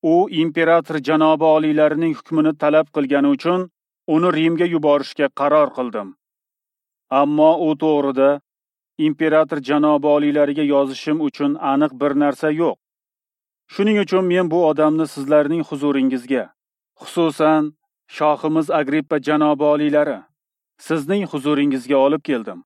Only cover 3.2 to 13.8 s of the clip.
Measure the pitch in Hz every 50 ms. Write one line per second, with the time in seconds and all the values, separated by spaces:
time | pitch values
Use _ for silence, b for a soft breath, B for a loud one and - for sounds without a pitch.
3.2 | 139 143 143 131 - 170 175 180 185 175 _ _ _ _ _ _ _ - 156 156
4.2 | 170 180 170 156 160 165 170 156 175 175 170 165 147 151 143 143 135 - - -
5.2 | 147 139 _ - 139 143 147 151 147 135 - - 127 123 107 110 101 98 92 _
6.2 | _ _ _ _ _ _ _ _ _ _ _ _ _ _ _ _ _ _ 131 135
7.2 | 143 143 147 151 156 156 165 170 175 156 156 147 - 160 151 147 139 139 131 131
8.2 | 135 139 143 143 _ _ _ _ _ _ _ _ _ _ _ _ 156 156 147 147
9.2 | 160 160 151 156 156 143 170 147 135 123 147 147 147 151 151 147 139 151 147 147
10.2 | 147 147 143 147 147 143 143 147 151 143 143 139 139 135 135 127 - 160 151 160
11.2 | 160 143 - - 147 143 143 160 - 143 135 139 151 151 135 123 139 147 143 139
12.2 | 147 143 135 - - 156 151 156 170 151 104 _ _ _ _ _ _ _ _ _
13.2 | _ _ _ _ _ _ _ _ _ _ - -